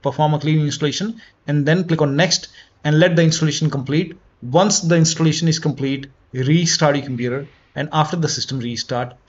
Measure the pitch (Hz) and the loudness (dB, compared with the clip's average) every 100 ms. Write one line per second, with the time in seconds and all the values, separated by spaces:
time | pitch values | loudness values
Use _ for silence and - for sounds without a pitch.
0 | 143 127 151 151 143 156 147 135 151 - | -6 0 0 0 0 0 0 -2 -4 -2
1 | 208 226 - _ - 147 143 180 175 160 | -6 -8 -16 _ -4 0 2 2 2 0
2 | 147 143 185 - - - - _ 151 151 | 0 2 0 0 -6 -20 -20 _ 0 4
3 | 180 170 165 - 156 143 156 139 127 143 | 4 4 2 2 0 0 -2 -2 -2 -2
4 | - - _ _ 123 151 202 202 165 170 | -2 -8 _ _ 0 2 4 2 2 4
5 | 160 - 160 151 165 156 - 131 135 135 | 2 2 0 2 0 0 -2 -2 -4 -4
6 | 139 _ _ 127 131 165 170 - 156 143 | -8 _ _ -4 2 2 2 2 2 0
7 | 139 123 123 131 135 _ _ - 143 156 | -2 -6 -4 -6 -8 _ _ -10 -4 0
8 | 151 175 151 - - 135 120 117 - 123 | 0 0 -2 -4 -6 -6 -6 -8 -6 -6
9 | 127 - | -6 -12